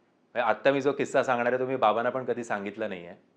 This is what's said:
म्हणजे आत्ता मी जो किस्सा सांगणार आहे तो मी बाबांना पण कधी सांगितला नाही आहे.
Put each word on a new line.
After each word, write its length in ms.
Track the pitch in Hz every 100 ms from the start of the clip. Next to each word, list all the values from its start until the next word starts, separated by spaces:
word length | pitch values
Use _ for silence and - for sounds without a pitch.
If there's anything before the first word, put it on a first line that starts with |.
| _ _ _
म्हणजे 160 | 117 113
आत्ता 220 | 107 139
मी 80 | 139
जो 120 | 135
किस्सा 300 | 135 123 147
सांगणार 300 | 123 120 120
आहे 60 | 127
तो 80 | 131
मी 100 | 131
बाबांना 340 | 110 107 123
पण 140 | 131
कधी 200 | 123 120
सांगितला 440 | 117 107 101 101 107
नाही 180 | 92 85
आहे. 100 | 95 _